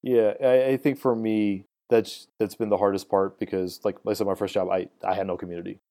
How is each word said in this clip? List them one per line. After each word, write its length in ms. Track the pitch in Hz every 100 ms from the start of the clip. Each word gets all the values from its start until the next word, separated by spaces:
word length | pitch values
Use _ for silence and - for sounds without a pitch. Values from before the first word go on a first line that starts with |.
Yeah, 320 | 131 123 107 101
I, 220 | 135 127 131
I 60 | 131
think 220 | 143 135
for 160 | 135 117
me, 480 | 110 110 104 98 - _ _
that's, 380 | 117 104 - - _
that's 160 | 107
been 140 | - 110
the 80 | 101
hardest 320 | 101 98 -
part 300 | 98 98 -
because, 420 | 101 95 92 -
like, 120 | 104 95
like 100 | -
I 20 | 104
said, 100 | 104
my 80 |
first 200 | 95 101
job, 140 | 104 92
I, 180 | 95 87 _
I 100 | -
had 120 | 95 95
no 100 | 85
community. 420 | 90 87 90 - _